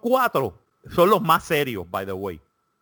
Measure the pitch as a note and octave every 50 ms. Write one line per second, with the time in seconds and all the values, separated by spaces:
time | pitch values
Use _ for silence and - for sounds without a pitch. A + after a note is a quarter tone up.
0 | - A#3 B3+ B3+ B3 A3+ - D3+ C3 G2+ - - _ _ _ _ - - - F3+
1 | F3 G3 A3 F3+ A3+ D#3+ D#3+ F3 - - E3 D3 C#3+ C3 A2+ F#2+ E2+ E2+ G2 G2
2 | G2 G2 F#2+ F#2+ G2 F#2+ E2+ - _ _ _ _ _ _ _ _